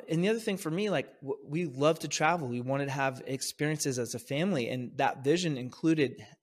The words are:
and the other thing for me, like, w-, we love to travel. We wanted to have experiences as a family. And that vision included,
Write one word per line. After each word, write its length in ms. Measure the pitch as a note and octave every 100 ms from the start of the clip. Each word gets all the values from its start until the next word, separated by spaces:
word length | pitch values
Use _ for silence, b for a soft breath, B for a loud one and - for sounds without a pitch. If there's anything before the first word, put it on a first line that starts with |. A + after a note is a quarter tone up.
| -
and 160 | D#3+
the 40 | G3
other 100 | A3+
thing 180 | A3 F#3
for 140 | D#3
me, 180 | E3+ G#3+
like, 240 | D3+ - -
w-, 180 | C3+ -
we 220 | - D#3+ E3+
love 320 | B2+ D3+ D#3+
to 100 | D3+
travel. 400 | - D#3 F3 B2+
We 120 | A#2+
wanted 240 | B2 C#3 C#3
to 60 |
have 300 | C#3 C3+ B2 -
experiences 720 | C3+ - - D3 D3+ C#3+ B2
as 160 | A#2
a 40 | A#2+
family. 500 | - C#3 G3 D3+ A#2
And 280 | B2+ B2 C3
that 280 | C3+ -
vision 340 | C3+ E3+ E3+ C3
included, 640 | B2 - D#3+ D#3+ C3 - - -